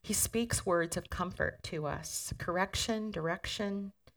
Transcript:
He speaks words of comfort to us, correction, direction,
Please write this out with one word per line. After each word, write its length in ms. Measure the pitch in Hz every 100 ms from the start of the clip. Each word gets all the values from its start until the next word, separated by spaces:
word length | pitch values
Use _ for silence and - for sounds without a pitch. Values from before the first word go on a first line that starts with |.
He 120 | -
speaks 500 | 208 - 226 233 -
words 320 | 196 170 165 180
of 140 | -
comfort 520 | - 185 - - -
to 220 | - 160 151
us, 460 | 147 160 - - -
correction, 720 | - 175 190 - - 220 214
direction, 800 | 175 160 180 - - 202 196 196 - -